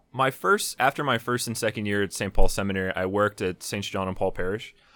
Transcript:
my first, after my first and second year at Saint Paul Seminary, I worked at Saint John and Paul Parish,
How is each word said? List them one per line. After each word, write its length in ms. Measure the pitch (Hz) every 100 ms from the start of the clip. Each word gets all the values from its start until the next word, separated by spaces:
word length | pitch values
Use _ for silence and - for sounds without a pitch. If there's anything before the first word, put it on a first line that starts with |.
| _
my 180 | 123 131
first, 440 | - 185 202 - -
after 220 | 131 151
my 140 | 143 117
first 300 | - 123 -
and 100 | 110
second 280 | 110 113 104
year 180 | 101
at 80 | 98
Saint 220 | - 98
Paul 140 | - 95
Seminary, 420 | - 98 95 92 92
I 100 | 92
worked 360 | 101 104 -
at 220 | 92 87
Saint 220 | - 104 -
John 220 | 98 95
and 80 | 95
Paul 140 | 95
Parish, 440 | 92 92 110 - - _